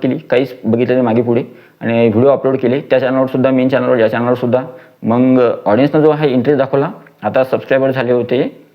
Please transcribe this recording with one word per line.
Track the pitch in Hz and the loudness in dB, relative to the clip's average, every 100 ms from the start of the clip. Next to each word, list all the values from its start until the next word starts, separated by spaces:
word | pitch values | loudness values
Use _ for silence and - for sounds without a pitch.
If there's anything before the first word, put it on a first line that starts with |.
केली, | 131 - | -2 -4
काहीच | - 123 135 - 110 | -2 -2 -2 -6 -4
बघितलं | 117 123 | -2 0
नाही | 127 120 | 0 2
मागे | 113 | 0
पुढे | 120 120 - - - _ | 0 -2 -4 -14 -20 _
आणि | 117 117 117 | -2 2 2
व्हिडिओ | 107 135 | 4 2
अपलोड | 135 135 131 | 2 0 -2
केले. | 120 135 | -2 -2
त्या | - 131 | 0 0
चॅनलवरसुद्धा, | 127 131 131 131 131 | 0 0 -2 0 0
मेन | 131 127 | 2 0
चॅनलवर, | 131 127 127 | 0 0 2
या | 110 | 0
चॅनलवरसुद्धा. | 117 120 123 127 123 - - - _ | 0 -2 -2 0 -2 -4 -14 -20 _
मग | 110 120 127 127 120 - - | -2 2 2 4 2 0 0
ऑडियन्सनं | 113 143 156 | 0 2 2
जो | 156 | 2
आहे | 151 151 | 2 0
इंटरेस्ट | 127 120 143 | 0 0 0
दाखवला. | 135 139 160 - - _ | 0 -2 -4 -8 -20 _
आता | 107 135 | -4 -2
सबस्क्रायबर | 131 117 - 135 135 | 0 -2 -2 0 0
झाले | 131 120 | -2 -2
होते | 123 120 123 196 - - | -2 0 -2 -4 -8 -20